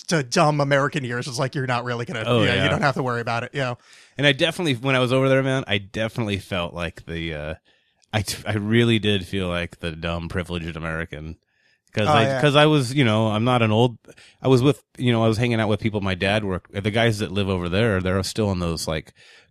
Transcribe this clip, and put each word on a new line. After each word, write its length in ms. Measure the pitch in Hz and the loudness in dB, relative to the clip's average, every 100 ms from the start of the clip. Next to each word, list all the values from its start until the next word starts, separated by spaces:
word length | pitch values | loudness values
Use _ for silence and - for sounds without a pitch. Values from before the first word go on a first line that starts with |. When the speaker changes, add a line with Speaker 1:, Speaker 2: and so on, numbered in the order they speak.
| - | -2
Speaker 1:
to 140 | 165 | -2
dumb 380 | 123 180 151 147 | 0 2 2 2
American 440 | 143 139 139 156 | 2 2 2 -2
ears, 240 | 123 120 131 | -4 -6 -6
it's 100 | 123 | -4
like, 160 | 135 | -4
you're 120 | 143 127 | -2 -2
not 180 | 120 | -2
really 200 | 123 120 120 | -2 -6 -6
gonna, 180 | 113 110 | -4 0
Speaker 2:
Oh, 160 | 120 | 2
Speaker 1:
yeah, 120 | 123 | 4
you 20 | 95 | 2
Speaker 2:
yeah. 60 | 95 | 2
Speaker 1:
don't 140 | 147 | 2
have 120 | 143 | 0
to 80 | 131 | 0
worry 180 | 127 117 | -2 -4
about 240 | 117 117 | -2 -4
it, 60 | 120 | -4
you 60 | 143 | -4
know? 180 | 127 120 _ - - - | -4 -6 _ -20 -14 0
Speaker 2:
And 100 | 143 | 2
I 60 | |
definitely, 420 | 135 165 170 165 | 2 0 0 0
when 220 | 120 135 131 | 0 0 2
I 20 | |
was 140 | 123 | 2
over 160 | 131 135 | 2 4
there, 140 | 135 | 2
man, 220 | 135 131 - | 2 0 -2
I 120 | 104 | -4
definitely 600 | 98 104 110 - 107 98 | -4 -6 -4 -2 -2 -4
felt 360 | - 92 87 | -4 -4 -2
like 320 | 85 87 - - | -2 -4 -8 -10
the, 280 | 82 82 | -8 -6
uh, 200 | 76 76 80 _ _ _ _ _ | -6 -8 -10 _ _ _ _ _
I 100 | 110 | -4
t-, 200 | - - - | -4 -6 -4
I 80 | |
really 440 | 107 104 117 117 113 | -2 2 4 4 2
did 280 | 104 101 90 | 2 -2 -2
feel 220 | 98 90 | -4 -4
like 300 | 87 85 - | -4 -6 -8
the 120 | 85 | -8
dumb, 360 | 80 85 85 85 | -6 -6 -4 -6
privileged 480 | 95 85 87 82 80 | -6 -6 -6 -8 -8
American. 600 | 80 80 85 73 80 - _ _ _ _ _ | -6 -6 -8 -10 -12 -14 _ _ _ _ _
'Cause 140 | 113 107 | -2 2
Speaker 1:
Oh, 60 | |
Speaker 2:
I, 100 | 147 | 2
Speaker 1:
yeah. 180 | 113 - | 2 2
Speaker 2:
'cause 140 | 143 143 | 2 4
I 100 | 151 | 4
was, 280 | 151 120 | 4 2
you 100 | 143 | 2
know, 240 | 117 110 110 | 2 4 2
I'm 160 | 107 | 0
not 180 | 120 123 | 2 2
an 80 | 110 | 4
old, 240 | 107 123 110 - - - _ | 4 2 0 -18 -20 -20 _
I 60 | 131 | 4
was 140 | 131 | 4
with, 200 | 139 - _ - | 4 0 _ -4
you 120 | 123 | 0
know, 120 | 117 | 2
I 40 | 113 | 2
was 100 | 104 | 2
hanging 200 | 123 113 | 0 0
out 80 | 107 | 0
with 100 | 104 | 0
people 200 | 113 104 | -2 -2
my 120 | 95 | -2
dad 300 | 90 98 107 | -2 0 0
worked, 280 | 101 90 - | -2 -6 -6
the 180 | 101 104 | -6 -2
guys 280 | 113 117 107 | 2 2 2
that 120 | 87 | -2
live 160 | 95 98 | -2 0
over 200 | 92 87 | -2 0
there, 320 | 92 117 92 | 0 2 0
they're 200 | 90 95 | 0 -2
still 260 | 92 - 104 | -2 -2 0
in 60 | 90 | 0
those, 280 | 85 80 - | -2 -4 -4
like, 260 | 80 - _ - - _ | -6 -8 _ -20 -20 _